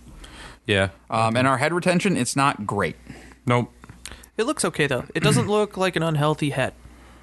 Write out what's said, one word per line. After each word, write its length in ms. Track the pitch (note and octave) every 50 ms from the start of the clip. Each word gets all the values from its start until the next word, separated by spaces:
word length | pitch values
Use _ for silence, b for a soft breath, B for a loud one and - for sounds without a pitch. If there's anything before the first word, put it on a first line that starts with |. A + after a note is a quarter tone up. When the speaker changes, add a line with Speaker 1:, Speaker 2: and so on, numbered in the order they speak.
| - - B B B B B B B B B B B -
Speaker 1:
Yeah. 200 | G#2 G2 F#2+ F#2+ - - - -
Speaker 2:
Um, 240 | - A2+ A2+ A2+ A2+ B2
and 100 | B2+ C3+
our 100 | C3+ B2+
head 140 | C#3 D#3 E3+
retention, 440 | F3+ E3+ F3+ F3 F3+ - G3+ E3 F#2+
it's 180 | B2 - -
not 300 | C#3 C3+ C#3+ - - G#2
great. 300 | G2 A2 G2+ F#2 D#2+ - - - B B B B B B B B
Speaker 1:
Nope. 260 | B2 B2 B2 A2+ - - - - - - - - B B B B B B
Speaker 3:
It 120 | - A3 C4
looks 180 | D4+ - -
okay 220 | F3+ - - D3 C3+
though. 160 | C3 A#2+ - - -
It 80 | D#3+
doesn't 260 | - - - - D3+ F#3
<clears throat> 100 | G#3 G#3+
look 200 | G#3+ G3+ - F#3
like 180 | F#3+ F#3 -
an 60 | -
unhealthy 480 | D#3+ E3 D#3 C#3+ D3 D3+ D#3 - D#3 C#3+
head. 240 | B2+ C3+ B2+ G2 - - - B B B B B B B